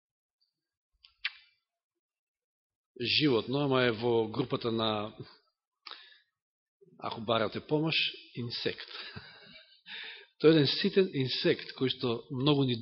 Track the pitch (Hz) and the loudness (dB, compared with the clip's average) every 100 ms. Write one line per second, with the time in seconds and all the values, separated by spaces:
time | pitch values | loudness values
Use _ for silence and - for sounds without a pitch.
0 | _ _ _ _ _ _ _ _ _ _ | _ _ _ _ _ _ _ _ _ _
1 | - _ - - _ _ _ _ _ _ | -20 _ -10 -10 _ _ _ _ _ _
2 | _ _ _ _ _ _ _ _ _ - | _ _ _ _ _ _ _ _ _ -8
3 | 117 101 151 113 113 139 147 131 123 107 | -2 2 4 2 0 -2 2 2 2 2
4 | 120 117 110 110 123 135 120 113 113 107 | 2 2 0 -2 -2 -4 -2 -2 0 -2
5 | 107 - - - _ _ _ _ - - | -4 -10 -18 -20 _ _ _ _ -20 -20
6 | - - _ _ _ _ _ _ _ - | -20 -20 _ _ _ _ _ _ _ -12
7 | 104 - 110 113 104 113 - 151 160 - | -10 -6 -2 0 0 -4 -2 -2 0 0
8 | - - - - 120 - - - - - | -2 -6 -14 -10 -8 -6 -4 -6 -10 -14
9 | - - - - - - - - - - | -14 -14 -18 -20 -20 -20 -20 -20 -16 -14
10 | - - - - 156 165 139 - 202 202 | -14 -16 -20 4 6 8 6 2 0 2
11 | 190 143 131 - 180 135 - - 131 - | 2 0 -2 0 0 0 -4 -2 -2 0
12 | 123 117 - 127 143 143 135 117 | -2 -2 -4 0 2 4 4 2